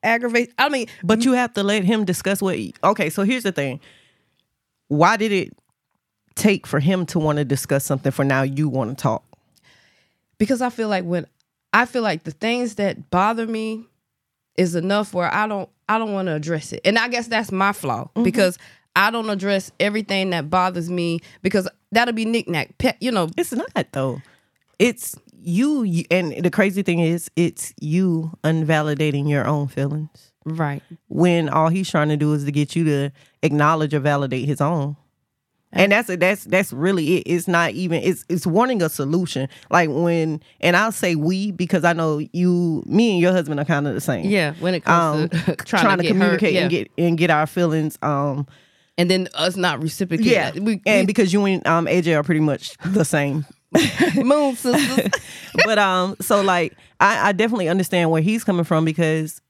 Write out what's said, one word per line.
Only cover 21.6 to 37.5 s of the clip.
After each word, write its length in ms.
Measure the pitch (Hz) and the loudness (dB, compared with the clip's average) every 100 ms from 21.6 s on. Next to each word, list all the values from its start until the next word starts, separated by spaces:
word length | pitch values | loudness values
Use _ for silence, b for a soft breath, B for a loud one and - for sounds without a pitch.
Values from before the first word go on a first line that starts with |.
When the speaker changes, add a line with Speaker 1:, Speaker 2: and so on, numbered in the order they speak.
| 185 _ _ | -2 _ _
Speaker 1:
that'll 220 | 220 240 | 0 0
be 100 | 226 | -2
knick-knack, 520 | 220 233 - 165 - - | -2 -2 -2 -4 -6 -2
pe-, 140 | 254 - | -2 -2
you 120 | 240 | -2
know. 160 | 220 160 - | -2 -2 -4
Speaker 2:
It's 160 | 349 | -4
not, 340 | 240 494 - - | -4 -6 -6 -6
though. 280 | 139 135 131 - b b _ _ _ | -4 -6 -6 -14 b b _ _ _
It's 340 | 233 226 - - _ _ | 0 0 -12 -14 _ _
you, 420 | 170 175 277 294 | -4 0 2 2
you, 200 | 220 165 165 | 0 -2 0
and 340 | 180 175 127 | 0 0 -2
the 60 | 180 | -2
crazy 320 | 190 196 190 | 2 0 0
thing 160 | 190 170 | -2 2
is, 320 | 165 170 - - | 2 0 -4 -2
it's 360 | 170 - - - | -2 -2 -14 -10
you 520 | 151 165 185 165 160 165 | -2 0 0 0 -4 -4
unvalidating 880 | 156 160 156 160 151 143 156 143 147 | 0 0 2 2 0 0 0 0 0
your 180 | 143 110 | 0 2
own 220 | 147 143 | 0 -2
feelings. 640 | - 139 151 156 _ _ _ | -4 -4 -4 -8 _ _ _
Speaker 1:
Right. 380 | - 160 151 143 _ 165 _ | -10 -4 -4 -4 _ -20 _
Speaker 2:
When 420 | - 175 170 156 | 0 2 4 2
all 200 | 156 160 | 2 2
he's 200 | 180 185 | 0 -2
trying 200 | 165 151 | 0 0
to 80 | 151 | 0
do 160 | 151 | 0
is 100 | 151 | 0
to 80 | 143 | -2
get 220 | 147 147 | -2 -2
you 80 | 170 | 0
to 260 | 160 143 139 - b b | 0 0 -2 -8 b b
acknowledge 500 | 160 147 147 160 156 | -2 2 2 2 0
or 60 | 147 | 0
validate 460 | 139 143 139 131 131 | 0 0 -2 -4 -2
his 140 | 147 | -2
own. 360 | 147 170 143 143 _ _ _ _ _ _ _ | 0 0 -4 -8 _ _ _ _ _ _ _
And 200 | - 196 | 0 4
that's, 160 | 208 233 180 | 4 0 0
that's, 280 | 180 208 | 0 0
that's 280 | - 180 196 | 0 0 0
really 460 | 123 170 190 151 175 | -2 0 0 2 0
it. 40 | - | 0
It's 200 | 170 | -2
not 240 | - | 2